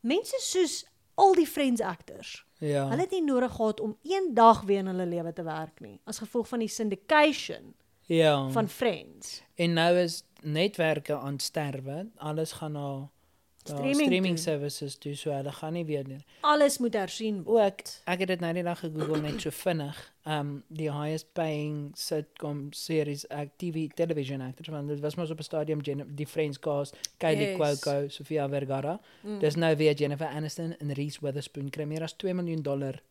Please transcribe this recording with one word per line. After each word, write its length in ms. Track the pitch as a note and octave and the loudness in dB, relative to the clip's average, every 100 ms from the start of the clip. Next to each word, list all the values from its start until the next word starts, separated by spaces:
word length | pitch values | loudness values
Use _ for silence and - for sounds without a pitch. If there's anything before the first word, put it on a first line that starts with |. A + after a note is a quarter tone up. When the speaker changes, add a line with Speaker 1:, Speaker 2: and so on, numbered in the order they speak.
Speaker 1:
mense 340 | A3+ E4+ A#4 C5 | 2 0 0 -6
soos 460 | - F#4 E4 - - _ _ - | -2 2 2 0 -10 _ _ 6
al 180 | G4 | 8
die 140 | F4+ D#4 | 8 4
Friends 340 | - C#4 A#3 | 2 2 2
actors, 640 | G3+ E3+ - - - - _ _ | -2 -4 -12 -16 -14 -16 _ _
Speaker 2:
Ja. 300 | D3+ C#3+ C3+ | 0 2 2
Speaker 1:
hulle 120 | C#4 | 0
het 100 | F#4 | 0
nie 100 | F#4 | 0
nodig 280 | D4+ B3+ B3 - | 2 2 2 2
gehad 240 | A3 G#3+ | 0 0
om 180 | G#3+ - | -4 -6
een 300 | D4 F#4+ F#4 | -2 0 2
dag 280 | A#3 A3+ A3 | 10 10 10
weer 180 | G3+ G3 | 4 0
in 60 | F#3+ | 2
hulle 180 | F#3 F3+ | -2 -2
lewe 280 | E3+ E3 | -2 -4
te 100 | E3+ | -6
werk 360 | E3 D#3 D#3+ - | -6 -6 -8 -12
nie, 200 | G#2 G2+ - | -18 -16 -12
as 120 | - | -10
gevolg 280 | G#3+ A#3+ A3 | -4 -4 -2
van 120 | B3 | -2
die 80 | A3 | -2
syndication 1040 | - A3 G3 - D4+ D4+ - - E3 - - _ _ | -2 -2 -2 4 6 6 4 -6 -10 -12 -20 _ _
Speaker 2:
Ja. 480 | _ E3 D#3 C#3+ C3+ | _ 6 6 6 2
Speaker 1:
van 180 | F3 G#3 | 0 -2
Friends. 760 | - A#3+ F3 - - - - - - | 0 0 0 -10 -18 -16 -16 -16 0
Speaker 2:
En 180 | E3+ | 2
nou 240 | E3 E3+ F3+ | 4 6 6
is 260 | F3 E3+ _ _ | 4 -2 _ _
netwerke 720 | D3+ D3+ G3 - D#3+ D3+ C#3+ D3 | -4 0 0 2 2 2 -2 -4
aan 240 | C3+ C#3 | -4 -6
sterwe, 720 | - - D3 C3+ C3+ D3+ G#3+ - | -4 -4 -4 -6 -8 -8 -10 -10
alles 340 | D3+ D3+ D#3+ | -6 -4 -4
gaan 200 | - D#3 | -6 -8
na, 180 | D3 C#3+ C#3 | -6 -6 -8
na 100 | C#3+ _ _ _ _ _ - C#3+ | -10 _ _ _ _ _ -10 -4
Speaker 1:
Streaming 200 | C4+ C#4+ | 0 2
Speaker 2:
streaming 400 | D4+ F#3 F#3 E3+ | 4 4 2 0
Speaker 1:
toe. 80 | |
Speaker 2:
services 540 | E3 D3+ C#3+ - C#3+ - | 0 -2 -2 -6 -10 -8
toe, 180 | C#3+ C#3+ | -10 -8
so 160 | D#3 | -6
hulle 200 | C#3 C#3 | -4 -6
gaan 220 | - D#3 | -8 -6
nie 120 | E3+ D#3+ | -6 -4
weer 180 | D3 | -4
doen. 200 | C3+ E3 - - | -6 -12 -16 -2
Speaker 1:
Alles 360 | D4 D4+ C#4+ C#4+ | 2 4 4 4
moet 160 | A#3+ | 0
hersien 500 | A3 F#3+ - A3 G3+ | 0 -2 -4 -2 -2
word. 180 | E3 A3+ G3+ G3 - - | 2 6 4 2 -14 -10
Speaker 2:
Ook, 120 | - | -4
ek 60 | F3+ | -2
het 80 | F#3 | 0
dit 120 | F3+ | 0
nou 140 | E3+ | 0
die 100 | F3 | 0
dag 160 | F3 E3+ | -2 -2
gegoogel 360 | E3 D#3 D3+ D#3 | -4 -2 0 0
net 200 | D3+ C#3 | 0 -4
so 80 | D#3 | -6
vinnig, 640 | - F#3+ E3 C#3+ D3+ - _ | -2 0 0 -2 -8 -16 _
ehm, 360 | D3+ D3+ C#3+ C#3+ - | -4 -2 -2 -6 -10
die 220 | D#3 D#3 | -6 -4
highest 420 | D3 D3+ D#3 - | -2 -4 -4 -6
paying 580 | - D#3+ D3+ D3+ D3+ C#3+ - | -4 -2 -2 -4 -4 -8 -10
sitcom 760 | - D#3 D3+ - D3 D3 C#3+ | -4 -4 -4 -10 -8 -6 -8
series, 540 | - - D#3+ D3 C#3+ - | -10 -2 0 0 -4 -8
eh, 140 | D3 C#3+ _ | -8 -8 _
T 140 | F3+ | -6
V, 160 | D#3+ D#3 | -4 -4
television 480 | - E3 D#3 C3 C3+ | -2 0 0 -2 -6
actors, 260 | B2+ C3 D#3+ | -8 -10 -10
want 200 | D3+ C#3+ | -8 -6
dit 120 | D3 | -4
was 160 | D3 D3+ | -4 -4
mos 140 | E3 | -6
op 80 | D#3+ | -6
'n 40 | |
stadium 380 | D3+ D#3+ D3+ D3+ | -4 -4 -2 -2
Jenni-, 240 | C#3+ C#3 C#3+ C#3+ | -2 -4 -6 -8
die 100 | D3+ | -4
Friends 320 | D#3+ D3+ C#3 | -2 -2 -2
cast, 360 | D#3 C#3+ C#3 - - _ | -2 -2 -4 -8 -12 _
Kylie 400 | E3 D3+ D3 F3+ | 2 2 2 2
Speaker 1:
Yes. 0 | |
Speaker 2:
Cuoco, 500 | D3 C#3+ D3 C#3+ C#3+ | 0 2 0 0 -2
Sofia 380 | - D3 D#3 C#3 | -8 -4 -2 0
Vergara. 500 | C#3+ C3+ C3+ C#3+ F#3+ - - | -2 -2 -2 -2 -6 -8 -16
Speaker 1:
Mm. 160 | G3+ G#3 | -10 0
Speaker 2:
Dis 160 | D#3 D3 | 2 4
nou 200 | E3 D3+ | 4 6
weer 180 | D#3 | 6
Jennifer 340 | C#3+ D3 C#3+ D#3+ | 4 0 0 -4
Aniston 480 | D3 D#3 - E3 E3 | -4 -6 -4 -6 -4
en 120 | D3 | -6
Reese 260 | C#3 D3 - | -4 -4 -4
Witherspoon 480 | D3 C#3 - C#3+ C#3 | -4 -4 -8 -8 -8
kry 140 | D#3 | -6
meer 200 | D3 D#3 | -4 -4
as 100 | D#3+ | -6
twee 200 | - F#3+ | -4 -4
miljoen 280 | F3+ F3 D#3+ | -2 -2 -2
dollar 360 | C#3+ C#3 C#3 C3 _ | -2 -2 -2 -6 _